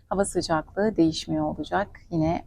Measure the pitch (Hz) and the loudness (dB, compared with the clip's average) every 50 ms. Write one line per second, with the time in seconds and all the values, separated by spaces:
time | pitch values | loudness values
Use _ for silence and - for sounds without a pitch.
0 | _ - - 185 202 - - 185 160 - 165 156 156 - - 190 202 220 - - | _ -4 0 0 0 0 0 -2 0 0 0 0 -2 -2 -2 0 0 2 4 4
1 | 165 160 160 - - - 160 156 156 151 - - 147 - 175 180 208 - - - | 4 4 2 0 -4 -4 -2 0 0 -2 -2 -6 -6 -4 -2 -2 -2 -4 -8 -18
2 | - - 175 165 156 160 170 - - | -12 -4 -2 0 2 2 0 -2 -4